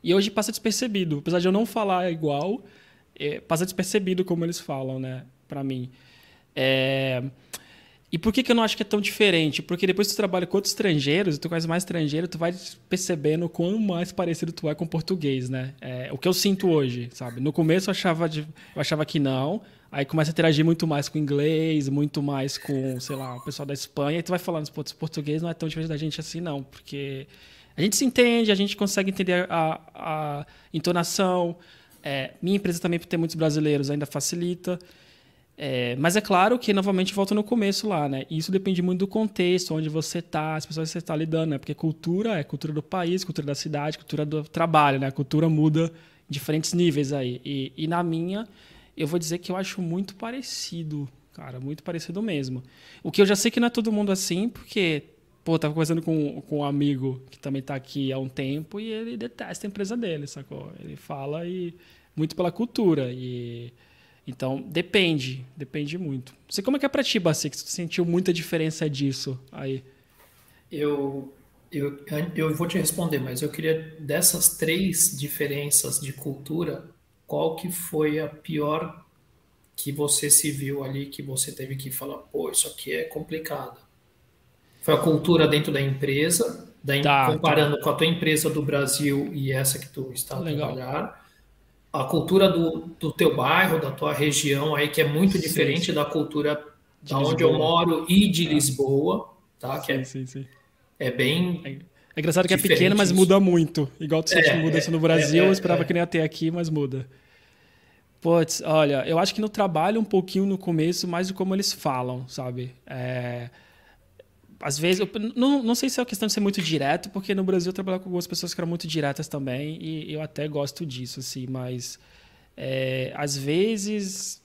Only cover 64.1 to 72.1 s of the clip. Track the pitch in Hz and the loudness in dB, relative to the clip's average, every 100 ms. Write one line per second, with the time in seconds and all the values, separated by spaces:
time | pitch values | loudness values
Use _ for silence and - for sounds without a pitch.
64.1 | _ - 127 131 139 - 156 180 208 180 | _ -14 -6 -4 -4 -4 -4 0 2 4
65.1 | 156 127 131 127 - 143 151 143 170 170 | 2 -2 -8 -12 -14 -10 -6 -6 -6 -6
66.1 | 135 127 _ _ - 196 277 277 294 - | -8 -10 _ _ -4 0 0 0 0 0
67.1 | 226 170 151 151 - - - 170 - 170 | 2 2 0 -2 -8 -10 -8 -6 -2 2
68.1 | 170 185 165 160 170 160 156 156 139 139 | 2 2 -2 -2 -2 -2 -2 -4 0 -2
69.1 | 131 - 131 - - 135 131 131 _ _ | -2 -6 -8 -12 -10 -6 -6 -10 _ _
70.1 | _ - _ _ _ _ 147 147 143 139 | _ -20 _ _ _ _ -4 -2 0 -2
71.1 | 135 131 - _ _ _ 147 143 139 - | -6 -12 -20 _ _ _ -4 -4 -6 -6